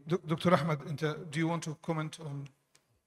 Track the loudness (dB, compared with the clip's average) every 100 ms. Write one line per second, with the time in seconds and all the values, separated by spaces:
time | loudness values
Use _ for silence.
0 | -2 -2 0 0 6 6 4 0 -2 -2
1 | -2 -2 -4 -2 0 0 -4 -6 -2 -2
2 | -2 -6 -8 -8 -10 -16 _ _ _ _